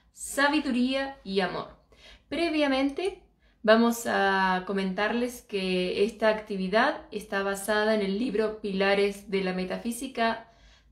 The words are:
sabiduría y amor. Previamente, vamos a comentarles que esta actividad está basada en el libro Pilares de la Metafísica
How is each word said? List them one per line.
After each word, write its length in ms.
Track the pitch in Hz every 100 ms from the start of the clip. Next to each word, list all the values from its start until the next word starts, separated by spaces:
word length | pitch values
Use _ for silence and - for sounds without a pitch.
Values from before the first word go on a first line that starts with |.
| _
sabiduría 1040 | - - - 285 302 285 240 247 269 269 277
y 180 | 190 196
amor. 360 | 185 156 - - _ _ - - _
Previamente, 920 | 285 339 311 285 269 277 277 370 370 _ _ _ _
vamos 460 | 214 220 233 233 233
a 560 | 202 196 190 190 185 185
comentarles 800 | 196 190 185 208 233 247 240
que 600 | - 202 190 185 180 -
esta 260 | 208 226 220
actividad 760 | 214 - 196 185 208 269 320 -
está 320 | 214 196 196
basada 500 | 196 196 208 214 214
en 80 | 214
el 160 | 196 196
libro 420 | 254 208 214 214
Pilares 680 | 208 190 196 202 202 202 -
de 140 | 190
la 100 | 185
Metafísica 920 | 180 185 185 233 233 262 - 226 - - _ - - _